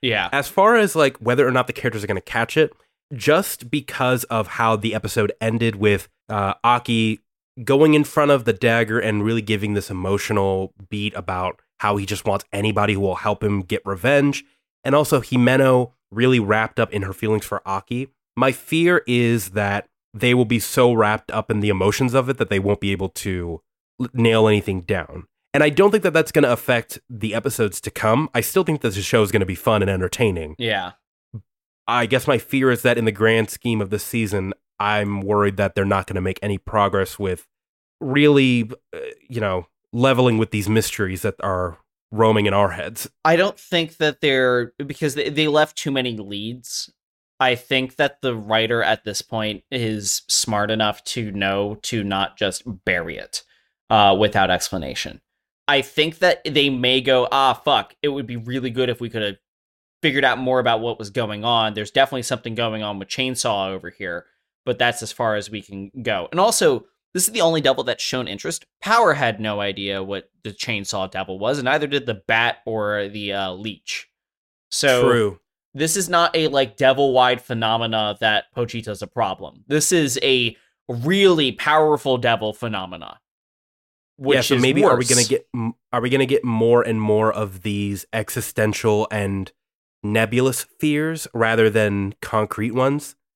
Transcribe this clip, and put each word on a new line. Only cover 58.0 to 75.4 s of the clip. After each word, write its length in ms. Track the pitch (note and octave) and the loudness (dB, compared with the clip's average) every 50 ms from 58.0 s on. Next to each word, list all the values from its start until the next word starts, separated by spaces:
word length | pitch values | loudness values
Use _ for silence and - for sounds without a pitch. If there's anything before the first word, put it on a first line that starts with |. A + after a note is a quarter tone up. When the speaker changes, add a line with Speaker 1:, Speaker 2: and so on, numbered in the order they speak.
Speaker 1:
it 60 | - D3 | -4 -4
would 180 | C#3 C#3+ B2+ | -4 -4 -8
be 100 | A2+ A#2+ | -8 -10
really 340 | A#2 A2 A#2+ B2+ C3+ B2 B2+ | -10 -8 -8 -6 -6 -6 -4
good 180 | A2 C3 B2+ B2 | -2 -2 -2 -2
if 120 | A#2 - | -2 -6
we 100 | A#2+ A2 | -8 -8
could 120 | A2+ A2 | -6 -6
have 140 | G#2 G2+ G2 _ _ _ _ _ _ _ _ _ _ _ _ _ | -6 -6 -8 _ _ _ _ _ _ _ _ _ _ _ _ _
figured 220 | - D#3 C3 C#3 C#3 | -2 0 0 2 2
out 140 | C3 A#2 B2+ | 2 2 0
more 220 | B2+ B2+ B2+ B2+ | 0 0 0 2
about 200 | A#2+ A#2+ A#2 A2 | 2 2 0 0
what 180 | A#2 A#2+ - - | -2 -4 -6 -8
was 120 | G#2+ G2+ | -10 -8
going 340 | G2+ B2+ A2+ G#2 G#2 G#2 G#2+ | -6 -6 -4 -4 -6 -4 -2
on. 300 | A#2+ A#2+ A2+ A2 A2 G#2 | 0 0 0 0 0 -4
There's 160 | G#2+ G#2+ - | -6 -8 -2
definitely 320 | - C3 C3+ - C3+ B2+ | 2 2 2 2 0 -4
something 320 | A#2 - B2+ A#2 - A#2 A2 | -6 -6 -6 -6 -6 -8 -6
going 280 | A#2 A#2 A2+ A2 A2 | -4 -4 -4 -4 -4
on 160 | G#2+ G#2 G#2 G2 | -6 -6 -8 -8
with 100 | G2 - | -10 -8
Chainsaw 640 | - - C3 C3 B2+ - - A#2+ G#2 G2 F#2+ F#2+ | -6 -4 -4 -4 -2 -2 -2 -2 0 -2 -2 -4
over 200 | F#2+ F#2+ F2+ E2+ | -6 -8 -10 -14
here, 360 | - - G2+ F2+ E2+ F2 - _ _ _ _ _ _ _ - | -12 -10 -10 -8 -8 -10 -12 _ _ _ _ _ _ _ -6
but 140 | B2+ A#2+ B2 | -4 -2 0
that's 240 | B2 A#2+ A#2+ - | 0 0 0 -2
as 100 | A2+ - | -8 -10
far 240 | - - A#2+ A2 G#2+ | -6 -2 -2 0 0
as 140 | G#2 G2 G2+ | -2 -4 -8
we 100 | A2 G#2 | -12 -14
can 280 | - - G2+ G2 G2 G2 - C3 | -12 -12 -12 -12 -12 -12 -12 -8
go." 240 | A2+ A#2+ G#2 F#2 E2+ - | -4 -4 -4 -4 -4 -4
And 80 | D#3 F3 | 0 2
also, 460 | G3 A#3 A3+ - G3+ D#3 C3 A2 - _ _ _ _ _ - | 2 2 2 4 2 2 2 0 -4 _ _ _ _ _ -6
this 140 | F#3 F3+ - | -4 -4 -2
is 40 | |
the 100 | - F3 | 0 2
only 180 | E3 E3 E3 D#3+ | 2 2 2 2
devil 240 | C#3 C3+ C3 - B2+ | 2 2 2 0 0
that's 180 | B2 A2+ - | -4 -4 -4
shown 240 | - - - B2+ A#2+ | -4 -6 -4 -6 -6
interest. 400 | - G2 G2 - D#3 D#3+ - _ _ _ - | -6 -8 -8 -8 -8 -8 -8 _ _ _ -8
Power 300 | - G3 A3+ A#3 A3+ F3 C#3+ | -2 2 2 4 4 4 2
had 260 | C#3 C3+ A#2 G#2+ G2+ | 2 0 -2 -2 -2
no 200 | A2 G#2+ G#2 G#2 | -4 -4 -4 -4
idea 420 | G2+ G2+ F#2+ G2+ G2 G2 G2 G2 | -4 -4 -4 -6 -6 -4 -4 -4
what 280 | F#2+ G2 G2 F#2+ - _ _ _ | -6 -6 -8 -8 -10 _ _ _
the 80 | - A2 | -14 -14
Chainsaw 580 | F#2 - - - A2+ G2+ G2 - - G2 F#2+ F#2+ | -12 -10 -8 -6 -6 -6 -6 -6 -6 -6 -6 -6
Devil 280 | - F#2+ F#2+ G2 F#2+ F#2+ | -6 -8 -8 -8 -6 -4
was, 200 | G2+ A#2 C#3+ D3 | -2 -2 -2 0
and 80 | B2 | 0
neither 200 | B2+ C#3+ D3+ D3 | 0 0 0 0
did 200 | C#3+ C#3+ C#3 A#2+ | -2 -4 -4 -4
the 80 | A#2+ G#2+ F#2+ _ | -4 -8 -6 _
Bat 320 | - A2+ A2+ A#2 A#2+ - - - | 0 0 2 2 0 -2 -4 -8
or 420 | A#2+ A2 A2 G#2 G#2 G#2 G#2 G2+ G2+ | -6 -6 -4 -4 -2 -2 -4 -4 -6
the, 240 | G#2 G#2+ G#2 G2+ G2 | -8 -8 -8 -6 -4
uh, 180 | G2 G2 F#2 | -4 -6 -6
Leech. 560 | F#2 F#2+ G#2+ A2+ F#2+ E2 - - - - - _ _ _ _ _ _ _ _ _ _ _ _ - | -8 -8 -10 -12 -12 -12 -12 -10 -10 -10 -12 _ _ _ _ _ _ _ _ _ _ _ _ -10
So 320 | - - - C#3 B2+ B2 | -4 0 2 4 4 4
Speaker 2:
True. 380 | A#2+ A#2+ A#2+ A#2 G#2+ G2+ F#2 - | 4 4 4 4 2 0 -4 -8